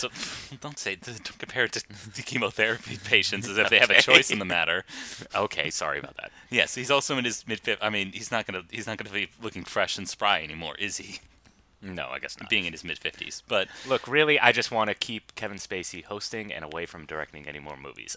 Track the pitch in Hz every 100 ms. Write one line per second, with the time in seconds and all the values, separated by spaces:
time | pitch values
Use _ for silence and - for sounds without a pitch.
0 | 127 - - - - 139 147 143 - 95
1 | - 110 - - - - 113 113 - 104
2 | 107 - - 123 107 - 110 113 - -
3 | - 113 92 98 113 101 98 110 117 98
4 | 131 127 - 107 95 87 80 87 - -
5 | - - - 98 104 - 76 - 78 71
6 | 69 - - - - 123 85 - 123 139
7 | - 135 120 107 - 107 - 104 107 104
8 | 95 101 113 117 104 92 87 113 104 107
9 | 104 101 95 - 113 95 85 107 92 -
10 | 92 - 104 92 78 80 82 71 101 -
11 | - - - _ - _ _ _ 98 87
12 | 65 67 - - - 107 87 82 87 76
13 | 78 - 76 - - 104 95 - 131 131
14 | 120 143 151 147 120 117 - 113 107 101
15 | - 110 - - 107 98 - 95 87 90
16 | - 104 - 113 104 82 76 82 85 85
17 | 76 78 73 78 71 73 71 69 69 58
18 | -